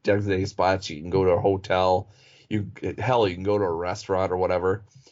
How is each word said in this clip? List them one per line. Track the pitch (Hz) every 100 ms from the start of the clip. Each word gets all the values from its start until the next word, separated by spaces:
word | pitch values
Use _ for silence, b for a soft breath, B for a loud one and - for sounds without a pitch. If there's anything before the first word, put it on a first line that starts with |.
designated | - 101 101 95 95
spots. | - 92 92 -
You | 76
can | 85
go | 95
to | 92
a | 87
hotel. | 98 95 - 92 92 92 - b b b b
You, | 107 101 - 92 -
hell, | 107 123 101
you |
can | 90
go | 95 104
to |
a | 95
restaurant | 82 87 98 - 92 95
or | 90
whatever. | 90 90 92 98 - b b